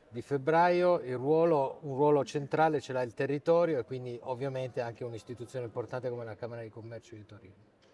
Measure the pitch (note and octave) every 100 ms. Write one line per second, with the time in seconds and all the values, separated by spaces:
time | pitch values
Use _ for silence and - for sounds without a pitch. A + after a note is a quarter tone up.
0 | _ A#2+ - C#3 C3+ D#3+ F3 F3 F3+ F3
1 | B2 B2 C3+ D#3+ E3+ D3+ C3+ - D3 C3
2 | D3 D3 C3 D3+ C#3+ - D#3+ D3 - B2+
3 | B2 - C#3 C#3+ E3+ E3+ E3+ C#3+ - B2+
4 | B2 A#2+ B2+ B2 C3+ C3 C3 B2+ A#2 A2
5 | B2 A2+ - A#2 A#2 C3 A#2+ B2 G#2+ B2+
6 | B2+ A#2+ A2+ G#2 A#2 A#2 A2 A#2 A2+ A2+
7 | - G#2+ G#2 G2+ F#2 - _ _ _